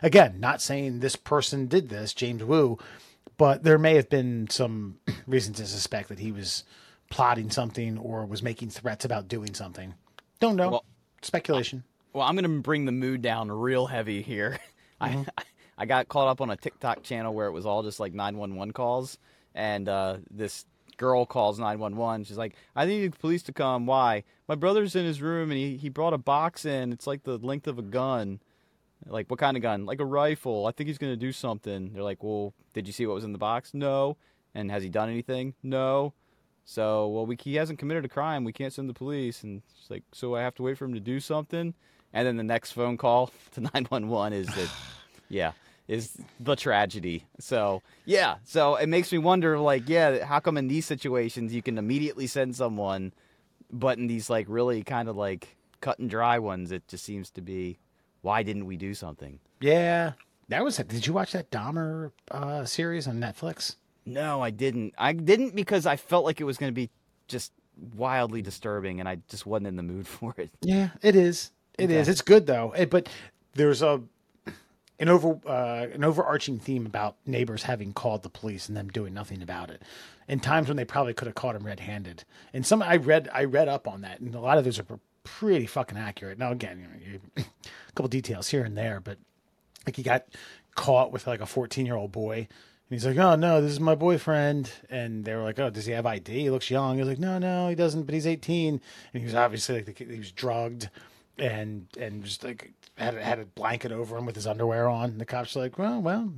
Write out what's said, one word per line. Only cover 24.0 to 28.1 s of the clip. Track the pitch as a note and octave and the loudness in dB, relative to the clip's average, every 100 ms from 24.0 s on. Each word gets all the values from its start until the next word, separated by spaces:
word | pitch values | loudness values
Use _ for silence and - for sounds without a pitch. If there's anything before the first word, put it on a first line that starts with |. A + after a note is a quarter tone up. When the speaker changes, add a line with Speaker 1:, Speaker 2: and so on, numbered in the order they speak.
| A#2+ G#2+ - _ - | 6 2 -2 _ -6
Speaker 2:
"My | D3+ | 0
brother's | F3+ G#3 G3+ F#3 | 4 4 2 0
in | |
his | E3+ D3 | 0 -2
room, | D#3 E3 D#3 | -2 -2 -2
and | C3+ | -2
he, | C#3 C3 | -4 -4
he | C#3+ | -8
brought | C#3 E3 | -2 0
a | D3+ | 0
box | C3 C#3+ E3 - | 2 2 2 -2
in. | D#3 C3+ B2+ | -4 -2 -2
It's, | A#2+ - | -4 -6
like, | C#3+ | -6
the | C3 A#2+ | -6 -6
length | B2 C#3+ D3+ | -4 -4 -6
of | B2 | -8
a | |
gun." | G2+ B2 C3 | -4 -2 0